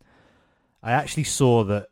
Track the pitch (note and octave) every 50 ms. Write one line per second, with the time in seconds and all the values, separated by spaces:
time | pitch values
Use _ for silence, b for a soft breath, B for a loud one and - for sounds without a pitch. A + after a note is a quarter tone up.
0 | b b b b b b b b b b b b b b b b - A2+ A#2+ D3
1 | C#3 - - D#3 D3+ - - - C#3 B2 A#2+ A#2 G#2+ G2 G#2 G#2 - -